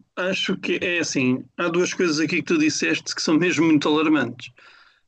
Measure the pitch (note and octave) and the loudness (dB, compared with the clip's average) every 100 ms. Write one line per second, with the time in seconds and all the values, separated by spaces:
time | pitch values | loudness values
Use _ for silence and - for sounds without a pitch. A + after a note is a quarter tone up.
0 | _ - F#3 F#3 - F#3 - F3 F3+ F3 | _ -6 -4 -2 -4 -4 -4 -4 -2 -2
1 | D#3 D3 B2+ B2+ - - E3+ E3+ F3 - | -2 0 0 0 -4 -6 -2 0 -2 0
2 | F3+ D3+ D#3+ F3 C3+ E3+ D#3 - E3 D#3+ | 0 0 -2 -2 0 2 2 0 -2 -2
3 | - - - D#3 F3+ C#3+ E3 D3+ D#3+ D3+ | -4 -6 0 2 2 2 4 4 4 2
4 | D#3+ D3+ A#2 A#2+ - _ - - - _ | 2 2 0 -6 -18 _ -20 -20 -20 _